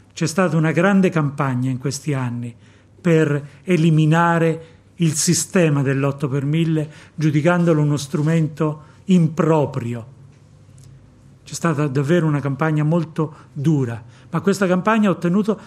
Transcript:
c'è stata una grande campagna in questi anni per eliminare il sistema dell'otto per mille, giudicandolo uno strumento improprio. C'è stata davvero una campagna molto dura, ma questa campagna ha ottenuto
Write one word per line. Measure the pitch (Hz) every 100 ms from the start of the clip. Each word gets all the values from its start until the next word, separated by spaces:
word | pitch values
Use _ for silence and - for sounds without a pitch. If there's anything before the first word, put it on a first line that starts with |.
| _
c'è | - 165
stata | - 180 156
una | 156
grande | 156 185 196 190
campagna | 160 147 143 139 127 131
in | 127
questi | 139 127 -
anni | 139 123 117 120 117 - - _ _
per | 180 160 156 143 143 -
eliminare | - 175 165 156 156 165 170 170 165 160 - - _ -
il | 170
sistema | - - 165 - 196 160 143
dell'otto | 135 135 139 139 147
per | 139
mille, | 139 156 165 156 151 - - -
giudicandolo | 156 151 151 175 170 156
uno | 147 147
strumento | - - 151 165 156 156 156 151 - - -
improprio. | 180 160 160 160 160 139 131 117 120 113 - - - - - - - - - - - - - -
C'è | -
stata | 170 147 151
davvero | 131 139 175 160
una | 147
campagna | 139 135 160 151
molto | 151 170 165 - 151 - -
dura, | - 139 151 123 117 - - -
ma | 165
questa | 165 190 190
campagna | 180 180 226 208
ha |
ottenuto | 180 175 185 208 202